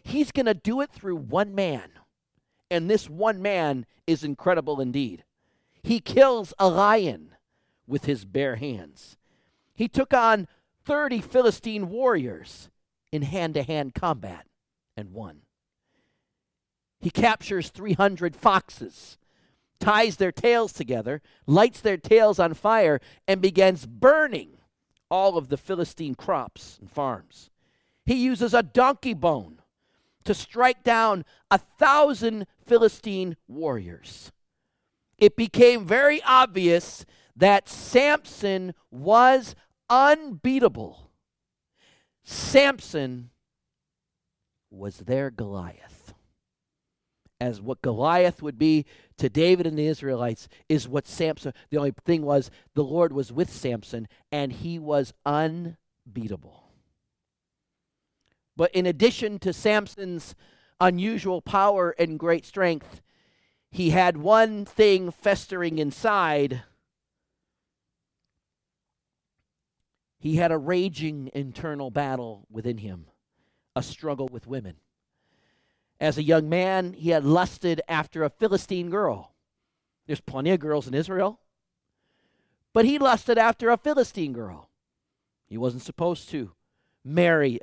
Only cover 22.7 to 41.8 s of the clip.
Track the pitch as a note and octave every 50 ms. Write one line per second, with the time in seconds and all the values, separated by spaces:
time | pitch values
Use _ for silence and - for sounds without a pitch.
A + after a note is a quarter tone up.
22.7 | A3+ A3+ F3+ D#3 D3 B2+ _ - - _ - - G3 F#3 F#3+ G3 D#3+ F#3+ F#3+ F#3+
23.7 | F#3 C3+ B2 A2+ A#2 G#2 B3+ C4+ D4+ D#4 D#4 C4+ G#3 C3 F2+ D2+ - _ _ _
24.7 | _ _ _ _ _ _ _ - E3 F#3 G3 G3 E3+ E3 C3+ C3 C#3+ - - -
25.7 | F#3+ E3+ E3 - - - D#3+ C#3 B2 - - - F3 C#3 A#2 G#2 _ - - -
26.7 | - _ G2+ - - D3 C#3 C3 A2+ F#2+ - _ _ - - _ _ _ _ _
27.7 | _ _ _ _ _ _ - - B3+ B3+ B3 C4 B3 F3 A#3+ G3+ A3+ A#3+ G3 C#3+
28.7 | - B3 B3+ C4+ C4 - - B3+ G#3+ C#3 F3 E3+ D3+ A#2+ F#2+ D#2+ - _ _ _
29.7 | _ _ _ _ _ _ _ _ _ _ - - G3 - - _ - A#3 B3 B3+
30.7 | B3 _ - A#3+ A#3 A3+ A3+ G#3+ G3 F3+ - _ _ _ _ - G3 F#3+ - _
31.7 | _ - D4+ C4+ C#4 D4 D4 D4 B3+ - A#3 A3+ A3 G#3 F#3+ _ _ _ _ -
32.7 | A#3+ A3+ A3+ G#3 - - - A3 G3 F#3 F#3 F3+ E3 _ _ _ B2 D3+ D#3+ D3
33.7 | B2 G#2+ F2+ E2+ E2+ - _ - - - - - _ _ _ _ _ _ _ _
34.7 | _ _ _ _ _ _ _ _ _ - G#3 G#3 - A#3 A#3 G3 - A#3+ A#3+ A#3+
35.7 | B3 A3+ F#3+ E3 G#3+ C4 C#4+ D4 D4+ D#4 - C4+ B3+ B3+ C4 A3+ F3 F#3+ F3+ E3+
36.7 | E3+ F3 - - - - - _ _ _ _ _ _ A#2 F3+ G3+ D4+ D4 _ -
37.7 | - - - - - B3 C#4 D4 D4+ D4+ - - - - G#3 G3 F#3+ F#3 F#3 F3+
38.7 | D#3+ _ _ _ A#2+ B2+ C#3+ F#3+ A3 A#3 B3 B3+ C4 C4 A3 - - _ _ _
39.7 | _ _ _ - A#3+ C4 C#4 D4 D4+ D#4+ D#4 C4+ G3 D3 - B3+ C4+ C4+ A#3+ F3+
40.7 | G2+ A2 G#2+ - - - - _ _ _ _ _ _ _ _ _ _ _ _ _
41.7 | _ _